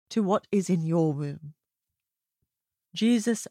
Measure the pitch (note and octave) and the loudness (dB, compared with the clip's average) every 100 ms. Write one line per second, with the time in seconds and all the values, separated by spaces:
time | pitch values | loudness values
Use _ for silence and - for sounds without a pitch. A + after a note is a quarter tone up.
0 | - A3+ G3 G#3+ - G#3 F3+ F3 D#3+ E3+ | -8 -2 0 0 0 -2 0 0 2 2
1 | D#3+ C#3+ D3 D3 D3+ - _ _ _ _ | 2 0 -6 -10 -14 -20 _ _ _ _
2 | _ _ _ _ _ _ _ _ _ E3+ | _ _ _ _ _ _ _ _ _ -2
3 | A3+ A#3+ G#3+ A3 - | 2 2 2 -2 -4